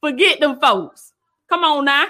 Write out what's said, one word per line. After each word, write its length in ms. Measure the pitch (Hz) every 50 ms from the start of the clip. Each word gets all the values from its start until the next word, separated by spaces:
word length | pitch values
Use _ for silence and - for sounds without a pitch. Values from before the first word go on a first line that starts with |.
Forget 380 | - 302 269 247 370 381 311 -
them 200 | 294 294 262 254
folks. 540 | 311 269 214 190 170 - _ - - - _ _ _ _ _ _ _ _
Come 140 | 349 339 349
on 220 | 311 302 285 277
now. 220 | 277 277 285 320 -